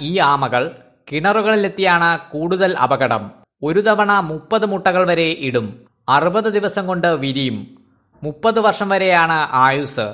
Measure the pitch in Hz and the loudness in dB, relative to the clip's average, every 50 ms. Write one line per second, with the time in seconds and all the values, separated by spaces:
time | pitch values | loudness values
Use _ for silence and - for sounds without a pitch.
0 | 147 151 175 190 165 143 143 139 135 123 113 123 131 165 - - - _ _ _ | -6 -4 0 2 2 2 2 2 0 0 0 0 -2 -2 -6 -12 -20 _ _ _
1 | _ - 143 151 151 196 208 220 208 214 220 214 202 196 - - 196 185 175 170 | _ -8 -6 -2 0 0 0 2 0 0 0 0 0 -2 -2 -2 0 2 2 2
2 | 170 170 170 160 - - - 151 160 175 185 185 196 180 180 - 123 123 139 127 | 2 0 0 -2 -6 -10 -8 -6 -4 -2 0 0 0 0 0 0 0 0 2 0
3 | 135 120 117 107 104 98 - - _ _ _ _ - 147 165 196 202 226 214 202 | 0 0 0 -2 -4 -8 -14 -20 _ _ _ _ -6 -2 0 2 2 2 2 2
4 | 214 202 202 202 185 156 156 156 - - 226 220 208 208 190 190 185 185 180 180 | 2 2 2 2 0 -2 -6 -10 -4 -2 -2 0 0 -2 -2 -2 0 0 2 2
5 | 185 175 175 165 165 160 165 - 139 131 123 120 110 101 - - - _ _ _ | 2 2 2 2 0 0 -2 -2 -4 -2 -2 -2 -2 -4 -8 -14 -20 _ _ _
6 | _ - 131 143 147 175 175 220 214 220 202 208 196 202 202 208 190 180 185 175 | _ 0 2 2 2 2 0 0 -2 0 -2 -2 -2 -2 -4 -4 -4 -4 -4 -2
7 | 165 175 165 147 135 139 131 139 139 127 110 104 98 - - - _ _ _ _ | 0 0 0 0 -2 -4 -2 -2 -2 -4 -4 -6 -10 -14 -18 -20 _ _ _ _
8 | _ _ _ _ - 151 147 - - 226 226 226 214 214 208 - 208 196 196 190 | _ _ _ _ -12 -12 -8 -2 -2 0 2 2 2 2 2 0 -2 -2 0 0
9 | 190 185 180 170 165 160 165 156 151 143 - 131 131 135 135 143 147 135 - - | 2 2 4 4 2 2 2 0 -2 0 2 2 4 4 2 0 -2 -4 -4 -6
10 | 110 104 | -6 -6